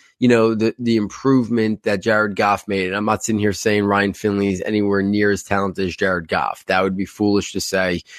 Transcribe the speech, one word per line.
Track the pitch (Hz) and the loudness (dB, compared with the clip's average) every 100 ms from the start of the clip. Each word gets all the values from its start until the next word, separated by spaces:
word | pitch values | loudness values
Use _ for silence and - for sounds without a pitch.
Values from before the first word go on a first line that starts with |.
| _ - | _ 0
you | 123 | 4
know, | 117 113 110 | 4 4 2
the, | 113 - | 0 0
the | 117 113 | 0 0
improvement | 104 - 135 135 110 117 110 107 | 0 -2 2 2 2 0 -2 -2
that | 110 101 | -2 -2
Jared | 110 107 107 | 0 0 0
Goff | 98 104 98 - | 0 0 0 -2
made. | 98 92 | -4 -2
And | 101 | -2
I'm | |
not | 107 107 | -2 -2
sitting | - 107 | -2 0
here | 104 | 0
saying | 95 110 104 | 0 0 2
Ryan | 101 101 101 | 2 2 0
Finley | 98 107 101 101 | -2 -2 0 0
is | 92 | -2
anywhere | - 107 101 101 | -2 0 2 2
near | 98 104 104 | 0 2 2
as | 98 | 0
talented | - 101 98 92 95 | -2 -2 -2 -2 -4
as | - | -2
Jared | 95 90 78 | -2 -2 -2
Goff. | 90 57 - - | -2 -2 -6 -2
That | 92 | 0
would | 95 95 | 0 -2
be | |
foolish | 95 - 104 101 - | -6 -2 0 0 -2
to | 95 | -6
say. | - 95 92 87 - | -4 -2 0 -2 -8